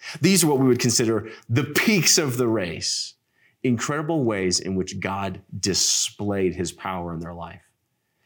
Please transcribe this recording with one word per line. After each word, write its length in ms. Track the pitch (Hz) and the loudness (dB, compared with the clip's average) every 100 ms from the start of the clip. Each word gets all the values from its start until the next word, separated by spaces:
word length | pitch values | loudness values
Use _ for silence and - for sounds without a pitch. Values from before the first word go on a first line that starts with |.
| - - | -16 0
These 240 | 151 190 | 4 4
are 20 | 165 | 4
what 120 | 135 | 4
we 80 | 131 | 6
would 120 | 120 | 4
consider 520 | 123 113 113 110 110 - - | 4 2 2 0 -2 -14 -2
the 160 | 117 | 0
peaks 520 | 135 147 - 208 - - | 2 2 4 4 4 2
of 200 | 151 123 | 2 0
the 100 | 120 | 0
race, 680 | 110 90 80 - - - - _ _ _ _ | 0 -2 -6 -6 -4 -6 -12 _ _ _ _
incredible 640 | 131 117 - 147 160 165 | -2 -2 -2 -4 -2 0
ways 360 | 117 104 95 90 | 0 0 0 -2
in 140 | - | -2
which 240 | 95 90 98 | -4 -4 -4
God 440 | 95 98 98 92 - 101 | -6 -4 -6 -8 -12 -6
displayed 960 | 101 87 - - - - 104 101 92 | -2 0 0 0 -2 -6 -4 0 0
his 180 | 87 85 | -2 -6
power 400 | - 95 92 87 | -8 -8 -8 -8
in 80 | 82 | -8
their 140 | 85 | -10
life. 280 | 85 85 90 _ _ _ _ _ _ | -12 -14 -16 _ _ _ _ _ _